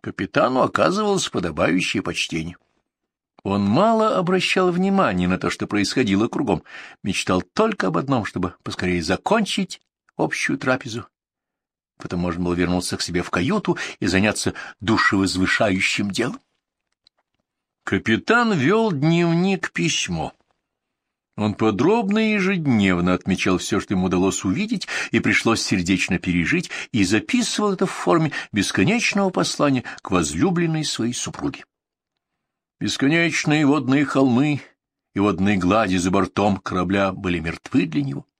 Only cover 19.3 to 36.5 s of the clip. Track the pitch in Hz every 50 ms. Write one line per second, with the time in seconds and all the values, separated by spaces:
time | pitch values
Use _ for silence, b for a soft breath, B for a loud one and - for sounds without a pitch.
19.3 | 165 170 180 196 196 185 - - _ - 170 160 - - - - 175 160 147 -
20.3 | - _ _ _ _ _ _ _ _ _ _ _ _ _ _ _ _ _ _ _
21.3 | _ - 107 107 95 - 113 110 104 92 127 175 220 240 214 190 202 220 220 220
22.3 | 214 208 185 190 202 180 156 143 123 107 101 95 92 87 87 90 90 87 - 95
23.3 | 92 87 - 101 92 87 - - 110 98 - - 104 92 90 92 92 90 92 95
24.3 | 92 - - 98 92 165 214 214 247 90 - B B B B B - 113 - -
25.3 | 104 - - 117 113 - - - 110 95 87 85 95 92 - - 92 87 - 92
26.3 | 87 87 82 80 - 180 170 B B B B B - 113 95 90 104 107 - -
27.3 | - 240 233 - - - 208 208 190 180 196 180 - - - 180 180 165 160 147
28.3 | B B B B - 104 95 - - - 95 156 220 240 - - - 202 196 190
29.3 | - 185 170 - - - 147 143 135 123 B B B B _ - 92 87 82 71
30.3 | 73 82 135 196 175 170 170 165 160 156 147 - - - 110 120 123 - - 175
31.3 | - - 143 143 - - - _ _ _ _ _ _ _ _ _ _ _ _ _
32.3 | _ _ _ _ _ _ _ _ _ _ - 104 - - 135 139 160 170 170 165
33.3 | 139 - - 156 147 151 156 135 147 151 123 123 135 143 143 135 - 135 135 131
34.3 | 117 120 143 151 147 135 - - _ _ _ _ _ _ _ _ _ 98 98 104
35.3 | 101 80 95 101 104 92 87 87 101 110 113 98 92 92 85 95 90 98 92 -
36.3 | _ - 101 104